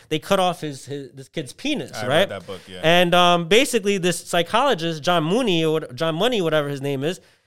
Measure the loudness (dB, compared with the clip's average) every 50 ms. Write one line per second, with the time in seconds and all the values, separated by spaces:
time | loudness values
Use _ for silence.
0 | -8 _ -6 -6 -2 0 0 2 2 0 -2 -4 -6 -10 -10 -12 -12 -12 -12 -12
1 | -12 -14 -16 -20 -20 -14 _ -12 -12 -12 -12 -10 -6 -4 -4 -4 -6 -8 -8 -8
2 | -4 0 2 2 2 0 -2 -8 -12 -12 -14 -14 -14 -16 -10 -2 2 4 4 4
3 | 4 4 4 6 6 6 4 4 2 4 4 4 4 4 0 -2 0 0 0 0
4 | 0 -2 -2 -2 -4 -2 -2 -2 0 0 0 0 2 2 0 0 -2 -6 -6 -4
5 | -2 0 0 2 2 0 0 0 0 2 2 2 2 0 0 -2 -2 -6 -6 -4
6 | -4 -2 -2 0 0 0 0 0 0 0 0 0 0 -2 -4 -6 -4 -4 -4 -2
7 | -4 -4 -6 -6 -10 _ _ _ _